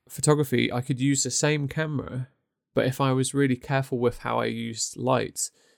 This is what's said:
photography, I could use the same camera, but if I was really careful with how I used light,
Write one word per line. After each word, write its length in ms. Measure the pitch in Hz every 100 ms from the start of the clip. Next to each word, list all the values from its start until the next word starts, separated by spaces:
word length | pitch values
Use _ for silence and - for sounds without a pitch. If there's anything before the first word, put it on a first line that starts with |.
| -
photography, 640 | - 151 147 143 120 117
I 100 | 117
could 200 | 127 123
use 220 | 139 139
the 80 | 127
same 360 | - 151 151 135
camera, 600 | 160 156 143 - 127 127 _ _ _ _
but 120 | - 127
if 160 | 127
I 100 | 139
was 220 | 131 131
really 240 | 139 139 123
careful 400 | - 135 135 123
with 220 | 120 -
how 200 | 123 117
I 60 | 117
used 500 | 113 117 113 - -
light, 540 | 123 127 - - - - _